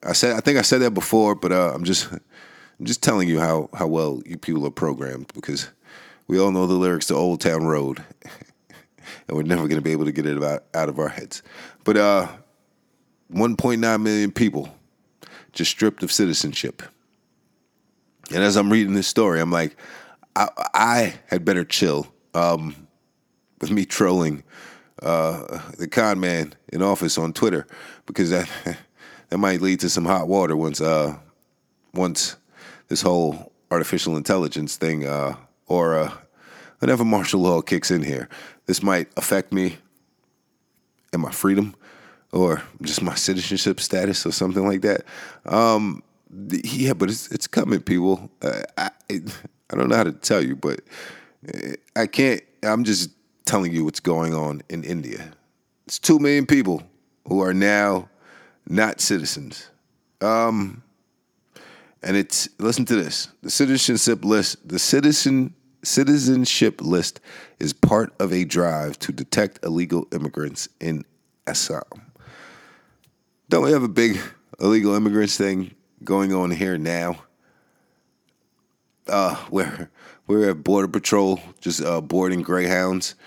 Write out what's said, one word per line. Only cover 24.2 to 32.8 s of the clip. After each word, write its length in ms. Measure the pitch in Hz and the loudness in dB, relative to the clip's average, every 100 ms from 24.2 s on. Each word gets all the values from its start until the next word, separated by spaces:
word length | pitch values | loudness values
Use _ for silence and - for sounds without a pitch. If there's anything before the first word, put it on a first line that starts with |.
| 80 73 - - - - _ - | 2 -2 -12 -20 -20 -20 _ -8
uh, 600 | 80 82 80 82 - 82 - - | -2 0 0 -4 -10 -12 -14 -10
the 100 | 87 | -4
con 320 | 120 110 95 | 0 2 0
man 340 | 90 85 73 - - | 0 -2 -4 -10 -10
in 100 | 85 | -2
office 360 | 98 92 82 - | 0 0 0 -2
on 160 | 82 | -4
Twitter, 320 | - 110 80 - - - - - | 0 0 0 -6 -18 -20 -20 -10
because 240 | - 87 | -2 0
that, 200 | 90 85 - 85 | 0 -2 -8 -10
<laughs> 640 | 85 - _ - - - | -10 -16 _ -20 -20 -6
that 80 | 92 | 0
might 240 | 98 90 | 0 2
lead 180 | 95 90 | 2 0
to 80 | 90 | 0
some 160 | 90 85 | 0 2
hot 220 | 95 80 | 0 2
water 280 | 98 82 78 | 2 2 0
once, 260 | 80 73 | -2 -2
uh, 340 | 80 78 73 73 - _ _ _ _ _ _ | 0 2 0 -4 -18 _ _ _ _ _ _
once 420 | 90 90 80 - - _ - - - | -2 -2 -2 -6 -8 _ -20 -20 -20